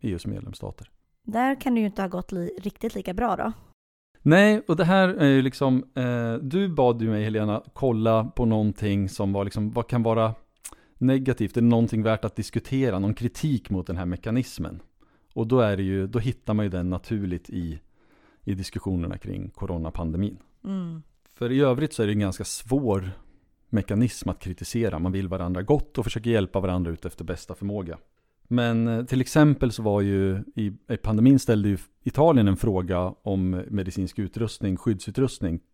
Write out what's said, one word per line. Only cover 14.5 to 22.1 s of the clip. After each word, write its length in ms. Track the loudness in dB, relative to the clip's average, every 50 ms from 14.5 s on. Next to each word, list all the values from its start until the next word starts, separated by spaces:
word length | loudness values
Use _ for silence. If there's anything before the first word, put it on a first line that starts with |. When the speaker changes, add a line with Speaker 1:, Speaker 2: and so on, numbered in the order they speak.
| -8 -10 -10 -10 -10 -14 -18 _ _ _ _ _ _ _ _ _ _
Speaker 1:
Och 120 | -6 0
då 140 | 2 4 4
är 160 | 4 4 2
det 60 | 0
ju, 240 | 0 0 0 0 -2
då 120 | -2 -2 -2
hittar 360 | -2 -2 -4 -4 _ -2 0
man 100 | 0 0
ju 40 | -2
den 200 | -2 -2 -2 -2
naturligt 600 | -4 -4 -4 -6 -4 -4 -4 -4 -6 -6 -8 -8
i, 300 | -8 -6 -6 -6 -8 -10 -14 _ _ _ _ _ _ _ _ _ _ _ -8
i 100 | -6 -6
diskussionerna 640 | -6 -6 -8 -8 -8 -4 -4 -2 -2 -2 -4 -6 -8
kring 320 | -10 -10 -8 -8 -10 -10
coronapandemin. 840 | -10 -10 -8 -6 -6 -6 -6 -6 -6 -6 -4 -4 -2 -2 -2 -4 -4 -10 -18 _ _ _ -10
Speaker 2:
Mm. 380 | -8 -6 -6 -6 -8 -10 -12 -16 -20 _ _ _ _ _
Speaker 1:
För 180 | -6 -4 0
i 80 | 2 4
övrigt 320 | 4 4 4 2 0 -2
så 100 | -2 -2
är 40 | 0
det 60 | 0